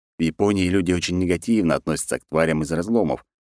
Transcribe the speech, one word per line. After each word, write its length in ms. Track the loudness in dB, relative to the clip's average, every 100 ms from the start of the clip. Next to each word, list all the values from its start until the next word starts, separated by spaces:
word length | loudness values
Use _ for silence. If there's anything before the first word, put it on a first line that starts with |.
| _ -4
В 40 |
Японии 460 | -4 0 0 2 2
люди 240 | 0 2
очень 260 | 0 0 -2
негативно 560 | 0 -2 0 2 2
относятся 440 | 0 -2 -4 -4 -6
к 60 |
тварям 380 | -2 0 2 2
из 100 | -2
разломов, 520 | -4 0 0 0 -4 -8 _ _